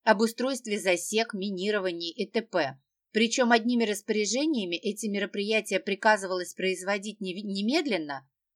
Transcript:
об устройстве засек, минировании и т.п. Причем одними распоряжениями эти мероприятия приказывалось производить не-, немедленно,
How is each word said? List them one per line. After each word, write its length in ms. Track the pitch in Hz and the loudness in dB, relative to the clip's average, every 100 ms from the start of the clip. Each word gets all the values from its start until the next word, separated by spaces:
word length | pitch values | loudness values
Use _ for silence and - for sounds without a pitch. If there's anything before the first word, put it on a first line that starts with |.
об 180 | - 196 | 4 4
устройстве 580 | 220 - 254 277 208 196 | 4 0 -2 -2 -4 -2
засек, 540 | 185 175 - 214 226 | 2 0 2 0 0
минировании 760 | 196 202 180 202 208 185 170 170 | -2 -4 -2 0 0 0 -4 -6
и 160 | 226 190 | -6 -4
т.п. 540 | 226 226 180 135 135 _ _ _ | -4 0 0 0 -4 _ _ _
Причем 400 | 220 226 262 233 | 0 2 4 4
одними 320 | 233 233 240 | 4 4 2
распоряжениями 920 | 208 202 - 214 202 247 311 254 180 170 | 0 -2 -2 -2 0 0 0 0 -2 -4
эти 300 | 220 208 220 | -4 -4 -4
мероприятия 760 | 202 196 208 202 220 214 190 | -2 -4 -4 0 0 0 -2
приказывалось 760 | - 196 220 208 190 185 175 | -2 0 4 4 2 -4 -4
производить 640 | - 185 180 190 202 208 - | -4 -4 -2 -4 -4 -6 -8
не-, 220 | 190 180 | -8 -6
немедленно, 840 | 202 196 214 320 294 180 147 135 - _ _ | -6 -2 0 0 0 -2 -4 -10 -14 _ _